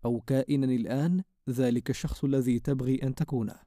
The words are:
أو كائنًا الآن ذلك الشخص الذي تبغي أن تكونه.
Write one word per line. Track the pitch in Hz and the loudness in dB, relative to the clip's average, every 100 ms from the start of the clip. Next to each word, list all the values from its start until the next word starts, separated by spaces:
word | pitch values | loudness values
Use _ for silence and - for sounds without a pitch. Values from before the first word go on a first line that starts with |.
| 120 | -2
أو | 117 | -4
كائنًا | 113 135 - 143 131 | 0 0 2 0 2
الآن | 127 117 131 160 180 190 _ - | 0 0 0 2 0 -2 _ -6
ذلك | 123 127 120 117 | 0 2 2 0
الشخص | 131 - - | -4 -4 -2
الذي | 143 135 127 120 | 0 2 2 0
تبغي | 131 135 127 131 | 0 -2 0 0
أن | 135 131 | -2 -2
تكونه. | 160 135 104 - | -2 -2 -4 -8